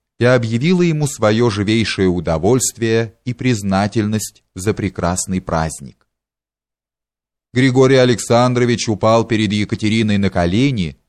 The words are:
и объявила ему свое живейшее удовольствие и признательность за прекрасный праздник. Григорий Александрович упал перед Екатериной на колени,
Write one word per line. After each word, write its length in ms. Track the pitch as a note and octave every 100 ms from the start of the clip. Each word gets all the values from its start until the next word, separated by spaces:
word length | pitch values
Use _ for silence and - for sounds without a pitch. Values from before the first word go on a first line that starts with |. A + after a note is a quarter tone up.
| _ -
и 60 | A#2+
объявила 580 | B2+ A2+ A#2 D3+ F3+
ему 240 | F3 D#3 D3
свое 420 | - A2 A2 A#2+
живейшее 580 | G2+ G2+ A2+ G#2 - F#2+
удовольствие 1080 | F2+ D#2+ D#2+ F2 B2+ - - A2+ A2+ A2+ - -
и 80 |
признательность 1080 | B2 B2+ A#2 G2+ F#2+ G#2 A#2 G#2+ G#2+ - - _
за 220 | - F#2+ G2
прекрасный 680 | G2 - F2 F2+ - F#2
праздник. 640 | - E2 D#2+ - C2 - _ _ _ _ _ _ _ _ _ _ _ _ _ _ _
Григорий 420 | B2 C3 B2+ C3 C3
Александрович 920 | B2+ A#2+ - A#2 B2 B2 B2 A#2 -
упал 360 | G#2 A2 A2+ A2+
перед 260 | A2 G#2+
Екатериной 680 | G#2 G2+ F#2 G#2+ A2 G#2+ G2+
на 100 | G2
колени, 680 | F#2 F2 G2 C#3 A#2+ E2 -